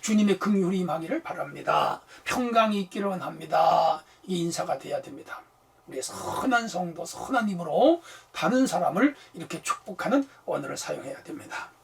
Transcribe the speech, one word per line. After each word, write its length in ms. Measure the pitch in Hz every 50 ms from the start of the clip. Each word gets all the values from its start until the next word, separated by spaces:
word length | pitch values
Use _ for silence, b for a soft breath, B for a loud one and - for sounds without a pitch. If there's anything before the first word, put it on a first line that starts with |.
주님의 380 | - - 214 214 208 202 190 185
긍휼이 400 | - 202 214 196 185 175 196 190
임하기를 440 | 180 170 151 160 165 165 254 330 -
바랍니다. 760 | - - - 147 147 147 147 - - - - - - - - - B B B B
평강이 560 | - - 254 247 240 233 226 220 220 208 202 196
있기를 240 | 180 - 214 202 202
원합니다." 960 | 190 180 - 175 165 160 165 156 - 160 160 165 170 165 165 160 - - - b b b b
이게 120 | - 185
인사가 420 | 175 170 170 160 - 160 - - -
돼야 240 | - 143 143 -
됩니다. 400 | - - - - - - - - - _ _ _ _ _ _ _ _ -
우리의 140 | - -
선한 680 | - - - - - - - - - 277 247 233 226 220
성도, 340 | 165 180 180 170 165 160 -
선한 460 | - - - - - 254 254 226 208
입으로 520 | 196 170 170 160 143 131 - 302 330 339 B B B B B B
다른 340 | _ - - 165 233 262 269
사람을 500 | - - 175 175 147 147 185 254 294 277 B B B B
이렇게 280 | 175 160 - - -
축복하는 640 | - - - - _ - 196 170 - - 226 285 269 B B B B
언어를 320 | - 156 147 143 135 131 -
사용해야 440 | - - - - - 135 - - -
됩니다. 480 | - - - - - - - - - - _